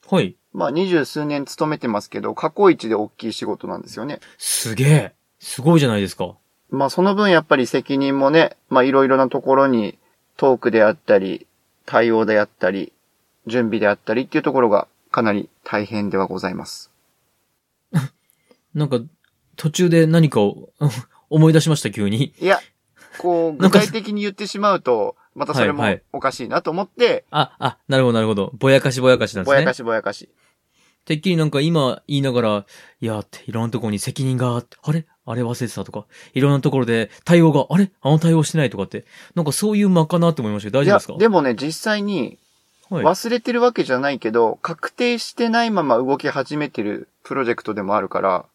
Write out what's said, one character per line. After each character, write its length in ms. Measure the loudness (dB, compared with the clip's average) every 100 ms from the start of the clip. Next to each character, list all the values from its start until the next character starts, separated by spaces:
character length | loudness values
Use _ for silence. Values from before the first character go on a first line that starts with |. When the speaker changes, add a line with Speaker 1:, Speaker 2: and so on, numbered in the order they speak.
| _
Speaker 1:
は 120 | 0
い。 140 | 0 -6 _
Speaker 2:
ま 140 | -6 -4
あ、 40 |
二 160 | -2 0
十 180 | 0 0
数 200 | -4 -4
年 200 | -4 -8
勤 240 | -6 -4
め 80 | -4
て 100 | -4
ま 140 | -4
す 80 | -6
け 120 | -8
ど、 120 | -8
過 180 | -6 -6 2
去 160 | 4
一 180 | 4 0
で 60 | -2
大 140 | -4
き 200 | _ -10
い 40 |
仕 120 | -8 -8
事 220 | -8 -8
な 100 | -10
ん 40 |
で 80 | -12
す 100 | -12
よ 60 | -12
ね。 140 | -12 -18 _
Speaker 1:
す 360 | -6 -6 -6
げ 100 | 0 4
え。 280 | 4 2 _ _ _
す 220 | -16 -4
ご 160 | 4 4
い 20 |
じ 60 | 4
ゃ 40 |
な 80 | 0
い 40 |
で 60 | -2
す 80 | -6
か。 200 | -10 -10 _ _ _
Speaker 2:
ま 140 | -4 -2
あ、 40 |
そ 120 | 0
の 120 | 0
分 160 | 2 4
や 120 | 2
っ 40 | 4
ぱ 120 | 0
り 100 | 2
責 300 | -2 -2 -2
任 200 | 0 2
も 140 | 2
ね、 260 | 4 2 -2 _
ま 100 | 2
あ、 40 |
い 80 | 4
ろ 140 | 4 4
い 20 |
ろ 100 | 4
な 100 | 2
と 140 | -2
こ 140 | 0 2
ろ 120 | 4
に 320 | 2 -2 -8 _ _ _ 0
ト 180 | 2 2
ー 20 |
ク 140 | 2
で 120 | 4
あ 60 | 2
っ 60 | 2
た 240 | 2 2
り、 260 | 2 -8 -12 _ _ _ -2
対 260 | 0 2
応 140 | 2 2
で 140 | 0
あ 40 |
っ 40 | 0
た 240 | _ -4
り、 200 | -4 -8 _ _ _ _ _ -6
準 200 | -2 -2
備 140 | 0
で 80 | 0
あ 40 |
っ 60 | 0
た 180 | -2 -4
り 80 |
っ 40 | -2
て 100 | -2
い 20 |
う 40 |
と 100 | -2
こ 80 | 0
ろ 80 | 2
が 180 | 2 -2 _ _
か 100 | -2
な 120 | 0
り 160 | -2 -6 _
大 220 | -8 -6 -4
変 240 | -6 -4
で 80 | -2
は 80 | -4
ご 140 | -4
ざ 100 | -8
い 60 | -8
ま 100 | -14
す。 240 | -18 -20 _ _ _ _ _ _ _ _ _ _
Speaker 1:
<laughs> 840 | -6 -6 _ _ _ _ _ _
な 120 | -6 -2
ん 40 |
か、 100 | -2 -6 _ _ _ _ -6
途 120 | -6
中 200 | 0 2
で 180 | 4 4
何 240 | 6 4
か 100 | 4
を、 280 | 0 0 -16 _ -2 -2
<laughs> 280 | -14 _ _
思 200 | 4 6
い 40 |
出 80 | 6
し 80 | 4
ま 60 | -2
し 80 |
た、 80 | -2
急 180 | -4 -4
に。 240 | -2 -4 _
Speaker 2:
い 60 | 0
や、 140 | 0 -2 _ _ _ -20 -8
こ 380 | -2 0 -2 2
う、 0 |
Speaker 1:
<laughs> 40 |
な 60 | 4
ん 40 |
か、 80 | 4
Speaker 2:
具 80 | 2
体 40 |
的 220 | -4 -6
に 80 | -6
言 100 | -6
っ 20 |
て 140 | -6 -10
し 100 | -2
ま 160 | 0
う 80 | 0
と、 360 | 0 0 -2 -6 _ -10
ま 100 | -6
た 80 |
そ 120 | 0 0
れ 80 |
も 80 | 0
Speaker 1:
は 80 | -2
い 20 |
は 60 | -4
い。 60 | _
Speaker 2:
お 80 | -6
か 100 | -6
し 140 | -6 -4
い 20 |
な 140 | -4
と 100 | -4
思 120 | -6
っ 40 | -8
て。 380 | 0 0 0 _
Speaker 1:
あ、 220 | -4 -4 _
あ、 180 | -6 -6 _
な 80 | 0
る 60 |
ほ 60 | 2
ど、 40 |
な 80 | 2
る 60 | 0
ほ 80 | -2
ど。 160 | -4
ぼ 160 | -2 2
や 100 | 4
か 140 | 2
し 80 | 0
ぼ 80 | 4
や 80 | 4
か 100 | 2
し 80 | -4
な 60 |
ん 20 |
で 60 | 2
す 20 |
ね。 60 | 2
Speaker 2:
ぼ 20 |
や 60 | 2
か 80 |
し 100 | -4
ぼ 100 | -4
や 80 | -4
か 120 | -4
し。 160 | -10 -16 _ _ _ _ _ _ _ _
Speaker 1:
て 100 | -4
っ 40 |
き 100 | 0
り 80 | 0
な 60 |
ん 80 | 0
か 100 | 0
今 400 | 0 2 0 -2 -4
言 100 | -2
い 40 |
な 80 | 0
が 100 | 0
ら、 240 | 2 0 -4 -20 -20 _
い 60 | -6
や、 140 | -6
っ 80 | -8
て 140 | -16 -10
い 60 |
ろ 100 | -4
ん 40 | -4
な 40 |
と 100 | -4
こ 60 | -4
ろ 40 |
に 80 | -4
責 240 | -6 -4
任 140 | -4 0
が 180 | -2 -2
あ 20 |
っ 60 |
て、 140 | -8 _
あ 100 | -4
れ？ 140 | -4 -4 _ -10
あ 80 | -6
れ 80 |
忘 180 | -4 -4
れ 60 | -8
て 80 | -8
た 100 | -10
と 60 |
か、 160 | -12 -16 -20 -10
い 80 | 0
ろ 80 | 2
ん 40 |
な 80 | 2
と 100 | 2
こ 80 | 0
ろ 60 | 0
で 260 | 0 -2 -8 2
対 180 | 6
応 80 | 6
が、 160 | 4 0
あ 80 | 0
れ？ 140 | 0 _
あ 80 | 0
の 80 | 2
対 160 | 4
応 80 | 2
し 100 | 2
て 60 | 0
な 80 | -2
い 60 |
と 60 | -2
か 80 | -8
っ 20 |
て、 180 | -8 -14 -20 -10 -4
な 80 |
ん 20 | -4
か 60 |
そ 180 | -2 0
う 60 | 2
い 60 |
う 60 | 4
間 180 | 4 2
か 100 | 2
な 160 | 2
と 80 | 0
思 80 | -4
い 40 |
ま 60 | -4
し 40 |
た 40 | -2
け 40 |
ど、 80 | 2
大 60 | 4
丈 80 |
夫 20 | 4
で 40 |
す 60 | 0
か？ 60 |
Speaker 2:
い 40 | 0
や、 20 |
で 100 | 4
も 140 | 4
ね、 100 | 2
実 200 | -2 -4
際 280 | -6 -4 -4
に、 380 | -2 -4 -4 -10 _ _ _ _ _
Speaker 1:
は 120 | -2
い。 20 |
Speaker 2:
忘 260 | 0 0 -2
れ 100 | -4
て 140 | -2
る 80 | 0
わ 100 | 0
け 120 | 0
じ 100 | -2
ゃ 60 | 0
な 100 | -2
い 80 | -4
け 140 | -2
ど、 260 | 2 0 0
確 280 | -8 -8 -12
定 280 | -4 -2 -2
し 140 | -8
て 160 | -6 -2
な 140 | 0
い 60 | 0
ま 140 | 0
ま 140 | 2 0
動 200 | 0 -2
き 100 | -2
始 280 | -4 -6 -6
め 120 | -6
て 120 | -6
る 260 | -6 -8 -12 _
プ 140 | -8 -4
ロ 80 |
ジ 80 | -2
ェ 40 | -4
ク 80 |
ト 120 | -6 -8
で 80 |
も 120 | -2 -2
あ 60 |
る 80 | -2
か 120 | -2
ら。 240 | 0 -2 -4